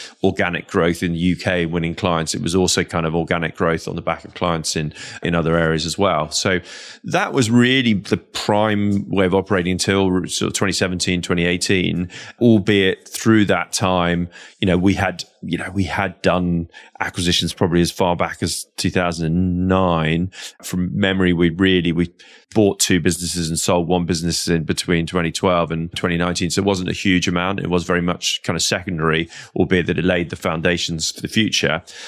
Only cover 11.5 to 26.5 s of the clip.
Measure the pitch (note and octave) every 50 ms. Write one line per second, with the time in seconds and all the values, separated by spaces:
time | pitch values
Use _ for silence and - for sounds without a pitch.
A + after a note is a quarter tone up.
11.5 | F2 F2+ - - G2+ F#2 F2 F2 E2 E2+ F2+ F2 - - - - - - A#2+ A#2+
12.5 | A2+ G#2+ G2 A2 G#2 G2 F#2+ F#2+ - - - - - - - A2+ A2 G#2+ G2+ F2+
13.5 | F#2+ F2 E2 - - - G#2 F#2+ F#2 F2+ F2 F2 F2 F2 F2 F2 - - - -
14.5 | - _ - F#2+ F2 F2+ F2 G2+ F#2 F2 G2 F#2 F2+ E2+ - - _ _ - -
15.5 | F2 E2+ - F#2+ F#2 G2 F#2 - - - G2 F#2+ F2 - - F#2 E2+ F2+ F2+ F2
16.5 | F2 E2+ E2+ - - - - - - - - - - - F2 F2 F2 - F2+ E2
17.5 | - - G#2 F2 E2+ F2 F2 D#2 - - F#2+ F2+ F2 F2 F2+ E2 - - F#2+ E2+
18.5 | - - - - _ - - F2+ D#2+ F#2 F2+ F2 E2 E2 E2 D#2+ E2 F2+ F#2 F2+
19.5 | F2 F2+ F#2 F#2 F#2 F#2+ F#2+ F2+ E2+ D#2+ D#2+ D#2 E2 E2 F#2 F#2 - - - -
20.5 | - - - - - F#2 F2+ F2 - G#2 G2+ F#2+ F#2+ F#2+ F#2 F2+ F2+ E2 F2 E2+
21.5 | D#2+ F2+ G2 F#2+ F#2 F2+ E2 F2 D#2+ E2+ F2 E2+ - - - - - - _ _
22.5 | - A2 G#2 G2 - - - - G2 F2 D2+ F#2 E2 - F2 E2 E2 F2 E2 D#2+
23.5 | E2 D#2+ - - F#2 F2 E2+ D#2+ F2+ F2 F2 E2+ F2+ D#2+ E2+ E2+ D#2+ - - F2+
24.5 | E2+ E2 D2+ D#2 - - - - F2 E2 E2 - F2+ F2+ E2+ E2 D#2 - - F#2+
25.5 | F2+ E2+ E2 D2+ E2 E2 E2 E2+ - - - F2+ E2+ E2+ F2 F2 E2+ - F#2+ E2+